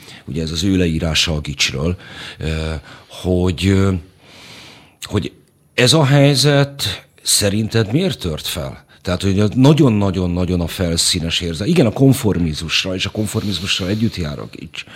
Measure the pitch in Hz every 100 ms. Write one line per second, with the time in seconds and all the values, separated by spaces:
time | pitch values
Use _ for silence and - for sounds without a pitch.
0 | - - - 76 80 80 98 92 87 78
1 | 82 78 - 76 73 69 - 65 82 92
2 | - - - - 80 80 80 78 - -
3 | - - 90 90 92 85 95 95 98 92
4 | - _ - - - - - - - _
5 | - 101 - - _ _ _ - 123 156
6 | 135 143 139 135 147 143 139 - 101 -
7 | - _ - - 101 107 107 113 101 143
8 | 185 - 87 76 - 87 67 53 - -
9 | - 87 98 95 104 120 135 156 139 104
10 | 98 92 90 87 87 90 82 - 85 82
11 | - 87 82 - 87 80 101 175 117 -
12 | 139 127 104 87 85 76 80 - 95 92
13 | 92 104 104 107 101 85 95 - 92 107
14 | 113 90 76 65 57 - 80 - -